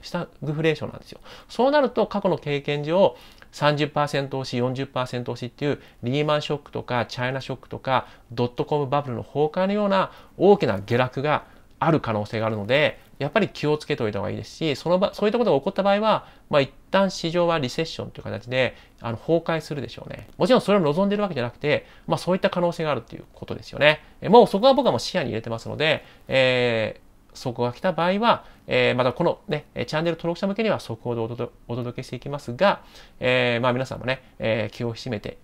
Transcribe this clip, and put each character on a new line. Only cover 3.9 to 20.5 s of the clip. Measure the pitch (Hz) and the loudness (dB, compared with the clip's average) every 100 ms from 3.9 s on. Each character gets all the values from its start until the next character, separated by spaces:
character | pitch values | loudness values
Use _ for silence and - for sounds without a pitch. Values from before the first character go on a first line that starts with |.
| 151 | 0
ー | 147 | 0
セ | 143 | 0
ン | 135 | -2
ト | 135 | -4
押 | 131 | -4
し、 | 123 | -2
四 | 123 | 0
十 | 127 139 | -2 -4
パ | 131 | -4
ー | 127 | -4
セ | 123 | -6
ン | |
ト | 123 | -6
押 | 120 | -8
し | 120 | -10
っ | |
て | - | -4
い | 147 | -2
う | 131 - - | -2 -6 -10
リ | 117 139 | -4 0
ー | |
マ | 151 151 | 2 0
ン | |
シ | 147 | 0
ョ | 147 | -6
ッ | |
ク | - | -6
と | - | -10
か、 | - 123 110 | -4 -2 -2
チ | - | -4
ャ | 123 | -4
イ | |
ナ | 135 | -4
シ | - | -6
ョ | |
ッ | 131 | -10
ク | - | -10
と | 120 | -10
か、 | - 127 - - - | -2 0 -2 -10 -10
ド | 117 120 | -4 -2
ッ | |
ト | - | -2
コ | 151 151 | -2 -2
ム | 135 | 0
バ | 143 | -2
ブ | 135 | -2
ル | 113 | -6
の | |
崩 | 101 143 151 | -6 -2 -2
壊 | 185 190 | 0 -2
の | |
よ | 208 202 | 0 2
う | |
な | 196 - - - - | 2 0 -4 -16 2
大 | 175 202 | 6 6
き | 135 | 4
な | 98 | -2
下 | 101 120 | 0 0
落 | 127 - | 0 -2
が | 139 139 - - - - | -2 -2 -4 -20 -20 -2
あ | 147 | 2
る | 156 | 2
可 | - | 2
能 | 107 104 | -2 -2
性 | 113 | -2
が | 110 | -2
あ | |
る | 110 | -2
の | 101 | 0
で、 | 135 143 - - - | 2 2 -2 -12 -8
や | 139 | -2
っ | |
ぱ | 226 | 0
り | 185 | 0
気 | - 147 | 0 -2
を | 151 | 0
つ | - | -2
け | 143 | -2
て | |
お | 113 | -2
い | |
た | 101 | -2
方 | |
が | 98 | -4
い | |
い | 107 | -6
で | |
す | 104 - | -10 -6
し、 | 160 135 | -4 -2
そ | 160 | 0
の | 180 | 2
場、 | 196 | 0
そ | - 208 | 0 0
う | |
い | |
っ | |
た | 233 | 2
こ | |
と | 220 | 2
が | 143 | 2
起 | |
こ | - | 2
っ | |
た | - | 0
場 | 196 | 2
合 | 202 | 2
は、 | 220 185 - - - | 2 0 -2 -18 0
ま | 147 | 2
あ、 | |
一 | 135 - - | 2 -2 -2
旦 | 190 196 | 2 2
市 | - 165 | 0 -2
場 | 175 170 | 0 2
は | 165 | 2
リ | 123 | -2
セ | - | -4
ッ | |
シ | 160 - | -6 -6
ョ | 110 | -10
ン | |
と | - | -10
い | |
う | |
形 | 107 104 120 | -10 -10 -4
で、 | 127 120 - - - | 0 0 -2 -18 -12
あ | 120 | -8
の、 | 113 | -6
崩 | - 165 | 0 0
壊 | 170 160 | 0 -4
す | - | -4
る | 143 | -8
で | - | -8
し | - | -12
ょ | - | -14
う | |
ね。 | - - - | -14 -12 -2
も | |
ち | 175 | 4